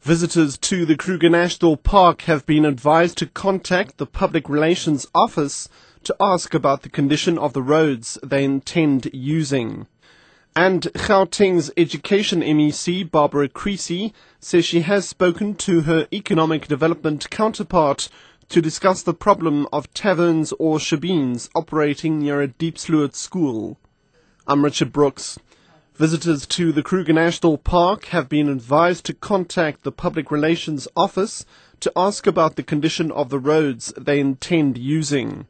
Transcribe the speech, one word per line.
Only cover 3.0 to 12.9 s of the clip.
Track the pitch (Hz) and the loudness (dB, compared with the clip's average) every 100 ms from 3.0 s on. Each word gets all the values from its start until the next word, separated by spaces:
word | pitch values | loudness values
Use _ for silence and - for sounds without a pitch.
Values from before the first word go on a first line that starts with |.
| 175 170 | 2 0
to | 160 | -8
contact | - 196 190 - 185 202 _ | -4 -2 -2 -2 -2 -2 _
the | 143 | -10
Public | - 190 165 139 | -2 -2 -2 -2
Relations | 147 156 180 - 143 - 170 | 0 2 0 0 -2 -2 0
Office | 226 - 143 - - _ _ _ | 0 0 -4 -6 -14 _ _ _
to | - - | -8 0
ask | 196 180 - | 2 0 0
about | 160 139 139 | -2 0 -2
the | - | -4
condition | - 139 147 - 170 | -2 0 2 0 0
of | 143 | -2
the | 135 | -4
roads | 131 156 156 127 117 - | 0 2 2 0 -8 -14
they | 139 139 | -4 0
intend | 139 135 - 175 151 135 139 | 0 -2 -2 0 2 2 -2
using. | 135 131 160 147 139 110 107 107 _ _ _ _ _ _ - | -8 -2 -2 0 -2 -2 -8 -14 _ _ _ _ _ _ 2
And | 185 185 - | 2 2 -2
Gauteng's | - - 196 185 - 202 175 151 - | -6 2 2 2 2 2 4 0 0
Education | 170 151 - 202 208 180 | 0 -2 0 0 2 -2
M | 147 151 | 2 2
E | 151 | 2
C, | 147 - | 0 -4